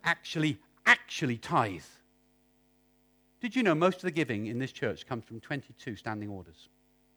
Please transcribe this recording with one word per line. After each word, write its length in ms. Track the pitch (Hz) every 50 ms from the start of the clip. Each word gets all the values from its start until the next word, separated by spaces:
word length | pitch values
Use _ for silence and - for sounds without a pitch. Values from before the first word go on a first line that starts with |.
| -
actually, 540 | 165 170 - - - - 165 156 156 123 - _ _ _ _ -
actually 520 | 220 240 - - - - - 160 127 120
tithe? 440 | 110 - - 175 147 120 107 92 80 - - - - _ _ _ _ _ _ _ _ _ _ _ _ _ _ _ _ _ _ _ _ _ _ _ _ _ _ _ -
Did 160 | - 240 202
you 80 | 262 240
know 100 | 196 160
most 240 | 156 170 185 185
of 60 | - -
the 80 | 185
giving 360 | 156 165 151 139 117 104 107
in 120 | 107 117 120
this 140 | 131 127 -
church 340 | - - 110 95 - -
comes 160 | - 123 113 107
from 160 | - 117 113
twenty-two 560 | - - 147 135 - - - - - 135 107
standing 320 | 95 - 117 110 104 104
orders? 400 | 104 101 95 87 87 80 - - _ _ _ _ _ _ _ _ _ _